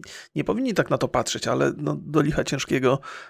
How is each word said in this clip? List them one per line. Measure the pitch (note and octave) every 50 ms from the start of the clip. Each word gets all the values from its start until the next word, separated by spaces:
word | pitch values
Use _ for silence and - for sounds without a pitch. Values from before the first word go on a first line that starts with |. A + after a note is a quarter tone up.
| - - - - - - _
nie | D3+ -
powinni | - G3+ A3 C4 C4 G3+
tak | E3+ C#3+ -
na | C#3 B2+
to | - B2
patrzeć, | - B2+ A#2 - - - - B2
ale | B2 C3 C#3+ C#3 C3+
no, | C#3+ D3 D3 D3 C#3+
do | - C#3+ D3 D#3
licha | D3 E3+ - - C3+
ciężkiego, | - D3+ C3+ - - - C3+ B2+ B2+ C3+ C3+ - - - - -